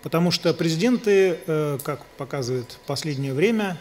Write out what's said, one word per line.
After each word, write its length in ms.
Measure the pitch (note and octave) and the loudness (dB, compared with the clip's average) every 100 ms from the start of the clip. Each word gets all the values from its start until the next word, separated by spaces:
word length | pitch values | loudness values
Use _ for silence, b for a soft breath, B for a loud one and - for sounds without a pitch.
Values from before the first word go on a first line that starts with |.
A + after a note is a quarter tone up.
Потому 280 | C#3 E3 F3 | 0 2 2
что 220 | E3+ E3+ | 2 0
президенты, 840 | E3 E3 D#3+ A#3 A#3+ G#3 G3 F#3+ D#3+ - | 2 0 2 2 2 4 4 4 2 -2
э, 320 | D#3 D3+ C#3 | -2 -2 -4
как 200 | - C#3 - - | -6 -8 -10 -12
показывает 600 | C3+ C#3+ A#2+ B2+ A#2+ - - | -8 -6 -4 -4 -6 -14 -8
последнее 480 | C3+ D#3+ C3+ C#3 | -6 -4 -4 -4
время 440 | C3 G3 A3+ G3 E3 | 2 2 2 -2 -6